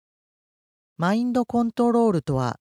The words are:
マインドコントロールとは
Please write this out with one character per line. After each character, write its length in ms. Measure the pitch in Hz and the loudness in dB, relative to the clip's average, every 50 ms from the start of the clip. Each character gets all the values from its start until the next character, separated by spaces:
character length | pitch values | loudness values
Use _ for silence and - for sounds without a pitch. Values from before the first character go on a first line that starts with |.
| _ _ _ _ _ _ _ _ _ _ _ _ _ _ _ _ _ _ _ | _ _ _ _ _ _ _ _ _ _ _ _ _ _ _ _ _ _ _
マ 180 | - 165 180 208 | -4 -2 0 0
イ 100 | 233 240 | 0 -2
ン 80 | 247 240 | -2 0
ド 120 | 247 240 | -2 -2
コ 180 | - - 240 240 | 0 0 -2 -2
ン 80 | 233 | -2
ト 220 | - - 240 240 226 | -2 0 0 2 2
ロ 160 | 233 233 220 | 2 2 2
ー 40 | 190 | 2
ル 100 | 160 - | 0 -2
と 120 | - 139 | -2 -2
は 240 | 131 127 120 - - | -2 -2 -2 -4 -6